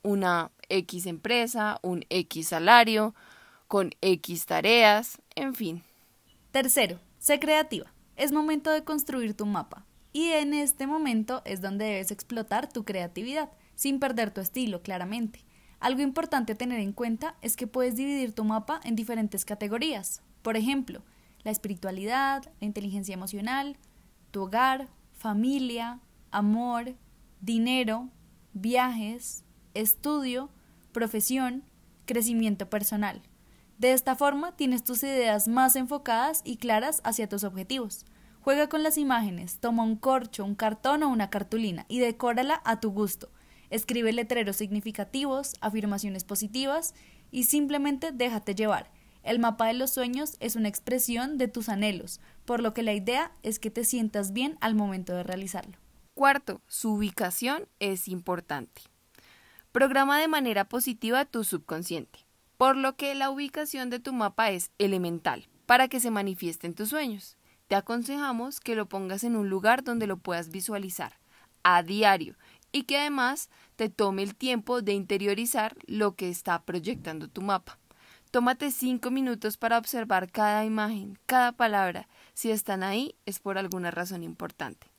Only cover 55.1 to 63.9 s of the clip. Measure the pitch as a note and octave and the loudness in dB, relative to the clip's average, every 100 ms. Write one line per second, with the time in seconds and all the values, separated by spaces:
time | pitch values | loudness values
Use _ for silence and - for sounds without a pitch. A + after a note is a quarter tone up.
55.1 | F3+ F#3 F#3 F#3+ F#3 F#3+ F3 _ - _ | -6 -4 -6 -6 -10 -12 -20 _ -20 _
56.1 | - C#4 C#4 - - _ - A3+ G#3 G#3 | 4 6 6 0 -10 _ -4 -2 0 0
57.1 | - F#3 - A#3+ D4+ - _ G3+ F#3+ - | 0 -2 0 -2 -2 -6 _ -4 -4 -6
58.1 | F#3 F3 F3 E3+ C#3+ A#2 - - _ _ | -6 -4 -4 -4 -8 -8 -18 -20 _ _
59.1 | - - - _ - _ B3 C4+ C4 C#4 | -20 -20 -20 _ -20 _ 4 6 6 4
60.1 | C#4+ D#4+ D#4 B3+ G3+ G3+ B3 B3 A3 A3 | 4 4 2 2 2 0 -2 -2 -2 0
61.1 | B3 C#4+ A#3 G#3 F3 - D#3+ F3 E3 - | 2 2 -2 -2 -4 -4 -8 -6 -8 -8
62.1 | - _ _ _ _ C4 C4+ C4+ C4+ C#4 | -20 _ _ _ _ 4 6 2 0 -6
63.1 | C#4 C4+ C#4 C#4+ - D4+ C4+ B3+ | -2 -2 -2 -6 -6 -6 -6 -6